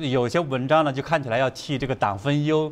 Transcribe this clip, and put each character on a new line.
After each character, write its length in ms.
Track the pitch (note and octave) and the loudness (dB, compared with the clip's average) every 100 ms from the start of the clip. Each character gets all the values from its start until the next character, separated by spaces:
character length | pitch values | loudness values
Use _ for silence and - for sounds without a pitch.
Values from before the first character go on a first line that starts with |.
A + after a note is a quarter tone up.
| D3 | -2
有 180 | C3 A#2+ | 0 2
些 100 | E3+ | 0
文 300 | D#3 C3 B2+ | 0 -2 2
章 160 | D#3 | 4
呢 80 | D3+ | 4
就 80 | C3 | 0
看 220 | C#3 D#3+ | -2 -2
起 80 | B2+ | 0
来 80 | A#2 | 0
要 100 | C3 | 0
替 280 | - - C3 | -2 -6 -4
这 80 | B2 | -2
个 80 | |
党 240 | B2+ A2 G2+ | 0 0 0
分 260 | C3+ D3 | 0 0
忧， 260 | D3 D#3 D#3 | 2 2 0